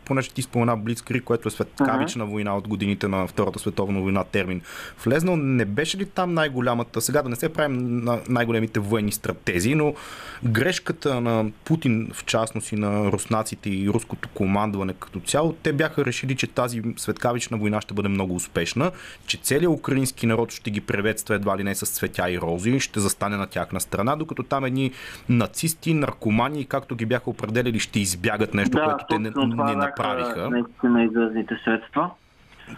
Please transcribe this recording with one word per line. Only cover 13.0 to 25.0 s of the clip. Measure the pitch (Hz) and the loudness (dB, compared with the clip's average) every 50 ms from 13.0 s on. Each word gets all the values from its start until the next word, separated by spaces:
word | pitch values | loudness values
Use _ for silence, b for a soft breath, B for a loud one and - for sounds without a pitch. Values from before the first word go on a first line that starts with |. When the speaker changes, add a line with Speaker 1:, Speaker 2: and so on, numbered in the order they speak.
| 107 101 101 | 2 2 2
Speaker 1:
руснаците | 95 - - 113 110 110 - 110 - - 104 | 0 0 0 0 0 0 -2 -6 -8 -6 -4
и | 98 95 98 101 | -2 0 2 2
руското | 104 117 - - - - - - | 2 0 0 -4 -6 -10 -10 -10
командване | - - 101 95 98 101 107 107 101 98 95 95 92 - | -4 0 2 4 6 6 4 4 2 0 -2 -2 -4 -6
като | - - - 95 | -10 -10 -10 -8
цяло, | 85 - - 139 160 165 156 - - | -4 0 2 4 4 2 0 0 0
те | 160 147 | 0 2
бяха | 139 156 151 - - 139 | 2 2 2 2 0 0
решили, | 127 120 - - 131 131 | 0 0 -2 -2 -2 -2
че | - - | -2 -2
тази | - - - 123 120 120 117 107 117 107 | -2 0 0 0 0 -2 -2 -4 -4 -6
светкавична | - - - 107 - - 120 120 120 - - 120 107 | -4 -4 -4 -2 0 0 0 0 0 -2 -2 -2 0
война | 104 104 104 107 | 0 0 0 0
ще | - - 101 | -2 -2 -2
бъде | 104 98 98 | -2 0 0
много | 98 98 95 92 90 | 0 0 0 0 -2
успешна, | 87 - - - - 85 - - 113 147 185 180 B B B B B - | -4 -4 -4 -2 -2 -2 0 0 0 0 0 -2 B B B B B -8
че | - - | -8 -6
целият | - - - 131 147 170 180 156 | -6 -2 0 2 2 4 4 2
украински | - - - 131 135 135 123 - - - | 0 0 0 0 2 2 0 -2 0 0
народ | 113 113 113 117 110 - | 2 2 2 0 -2 -4
ще | - - 117 | -8 -6 -6
ги | 104 104 | -4 -4
приветства | - - 107 101 101 110 110 - - - 107 | -2 -2 -2 0 0 0 0 -2 -2 -2 -2
едва | 98 98 101 98 98 | 0 2 0 0 0
ли | 98 | 0
не | 98 98 | -2 -2
с | - - | -2 -4
цветя | - - - - 92 - - 90 90 | -4 -4 -4 -4 -4 -2 -2 0 0
и | 90 87 | 0 0
рози, | 82 82 85 87 92 117 131 135 | 0 -2 -2 0 2 2 2 2
ще | 123 - - 107 | 0 -2 -2 0
застане | 101 95 - - 104 101 104 | 0 0 0 0 -2 -2 -2
на | 101 98 | -2 -4
тяхна | - - 90 85 - - 92 | -4 -4 -4 -4 -4 -4 -6
страна, | - - - 92 101 123 147 | -4 -2 -2 0 0 0 0
докато | 156 156 160 151 - 123 | -2 -4 -6 -6 -8 -4
там | - 139 139 135 | -2 -2 0 0
едни | 127 127 131 135 127 B B | 0 0 0 0 -2 B B